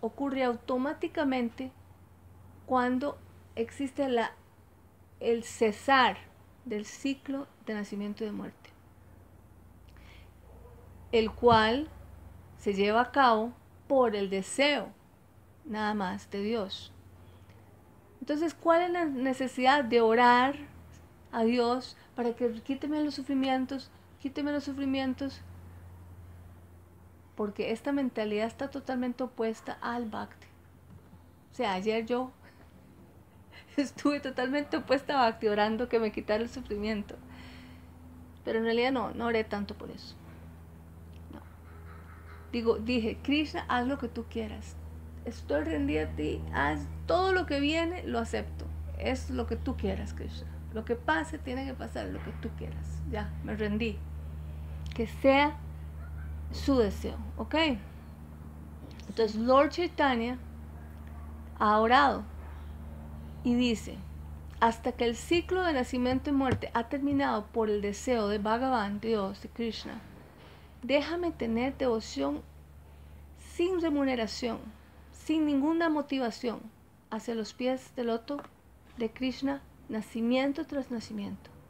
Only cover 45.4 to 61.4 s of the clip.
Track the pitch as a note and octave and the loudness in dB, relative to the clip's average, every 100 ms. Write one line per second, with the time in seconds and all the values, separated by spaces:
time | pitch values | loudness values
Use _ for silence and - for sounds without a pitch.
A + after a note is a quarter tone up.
45.4 | - C#4+ D#4 D4+ C#4 D4 D#3 D#3 D3+ D3+ | -2 0 0 0 2 0 0 -2 -2 -2
46.4 | - - C#3+ D4 C#4+ - - E4 F#4+ F#4 | -2 0 0 0 -4 -6 2 4 4 2
47.4 | - C#4+ C#4+ D#4+ E4+ F4+ - A#3+ A3+ A3 | 2 0 2 2 0 -2 -4 -2 -2 -4
48.4 | - - - - - - A3+ B3+ - B3+ | -4 -8 -8 -8 -8 -4 -2 -2 -2 -4
49.4 | A#3 A3+ - A#3+ G3+ G3 G3+ - - - | -2 -2 -2 -2 -2 -2 -4 -6 -8 -8
50.4 | - - - A3 A3+ A#3+ - D#4+ D4+ D4+ | -10 -10 -8 -6 -4 -2 2 0 0 -6
51.4 | - B3+ C4+ B3 A3+ - G2 E2 D2+ D#2 | -6 -6 -6 -6 -8 -6 -6 -6 -8 -8
52.4 | - - D#2 D#2 - - - G#3 G3+ - | -8 -6 -8 -6 -6 -6 -4 -4 -4 -6
53.4 | - G#3+ G#3+ G#3 A3+ F#3+ - - - - | -6 -2 0 0 0 -2 -8 -10 -8 -8
54.4 | - - - - - - A3+ - C4+ C4+ | -8 -8 -8 -8 -6 -4 -4 4 6 8
55.4 | D4 D4+ - - - - - - - - | 6 2 -8 -10 -12 -10 -10 -10 -8 -8
56.4 | - - - C4 G#3 - - - - - | -8 -4 2 4 4 2 -4 -6 -8 -6
57.4 | A3 D4+ D#4+ A3 - - - - - - | -2 2 4 2 -4 -14 -16 -16 -14 -14
58.4 | - - - - - - - G3+ A3 G#3+ | -14 -14 -14 -14 -14 -14 -6 0 0 2
59.4 | A#3 C4+ D4 E4 F4 - C#4+ A#3 A#3 B3+ | 6 8 6 4 -2 4 4 4 0 -4
60.4 | - - - - - - - - - - | -10 -12 -14 -14 -14 -14 -14 -12 -12 -12